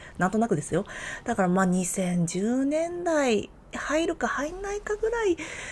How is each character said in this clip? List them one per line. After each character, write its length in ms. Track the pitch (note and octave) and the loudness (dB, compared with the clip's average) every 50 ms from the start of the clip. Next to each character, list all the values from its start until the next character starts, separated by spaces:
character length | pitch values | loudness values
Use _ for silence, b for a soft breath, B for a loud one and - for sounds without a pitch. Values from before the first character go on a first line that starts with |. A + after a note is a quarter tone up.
| B B B B | B B B B
な 100 | E3+ - | 0 2
ん 20 | |
と 60 | - | 2
な 100 | A3 A#3 | 2 2
く 100 | A#3 F3+ | 2 2
で 60 | C#3+ D3 | 0 0
す 120 | - - | 0 0
よ。 100 | E3+ G3 B B B B B B B B | 0 0 B B B B B B B B
だ 120 | B3+ A#3 | -2 0
か 60 | G#3+ F#3+ | 2 2
ら 60 | F3+ | 4
ま 140 | F3+ F#3 F#3+ | 4 4 4
あ、 20 | |
二 220 | F3+ F3+ F#3 F3+ | 4 4 2 0
千 400 | - - - F#3 F3+ F3+ F3 E3+ | 0 0 0 0 0 2 2 2
十 400 | D#3+ - F3 G3+ A3+ B3 C4 C4+ | 0 0 0 0 2 2 2 2
年 360 | C#4 D4+ D#4 E4 E4+ F4 F4 F4 | 2 2 0 0 -2 -2 -2 0
代 460 | F4 D#4+ D4+ C#4 B3+ A3 G3+ - - - - - - - | 2 2 4 4 4 2 2 0 -4 -10 -20 -18 -12 -10
入 300 | B3 - - C#4+ D#4 E4 | -8 -4 0 0 0 2
る 100 | E4 D#4+ | 0 0
か 100 | - B3 | 0 -2
入 240 | A3 - - C#4 D#4 | -2 -2 -2 -4 -4
ん 120 | F4 F#4+ G4+ | -6 -6 -6
な 120 | G4 G4+ | -6 -6
い 60 | G#4 | -4
か 160 | G#4 - G#4 | -4 -4 -4
ぐ 140 | G#4 A4 A4+ | -2 -2 0
ら 140 | A#4+ A#4 A4 | 0 2 2
い 100 | G4 E4+ D#4+ D#4+ B B B B B | 2 2 0 -2 B B B B B